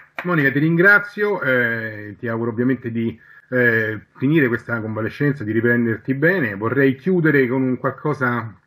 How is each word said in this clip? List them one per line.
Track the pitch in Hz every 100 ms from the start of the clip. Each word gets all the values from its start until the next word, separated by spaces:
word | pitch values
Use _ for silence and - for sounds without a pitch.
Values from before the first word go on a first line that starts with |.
| - -
Monica, | 175 170 139
ti | 139
ringrazio, | 160 165 190 202 - - 208 196
eh, | 139 127 117 117 113 107 104 101
ti | 117
auguro | 113 117
ovviamente | 110 123 127 120
di, | 113 117 117 - - -
eh, | 123 120 113 110 107 - -
finire | 131 160 127
questa | 110 - 117
convalescenza, | 110 110 107 - 147 139
di | 104
riprenderti | 110 120 120 117 107 -
bene. | 135 160 190 120
Vorrei | 98 110 131 135
chiudere | 131 185 180 156 143 127
con | 135
un | 131 123
qualcosa | 135 - 151 131 127 120 113 95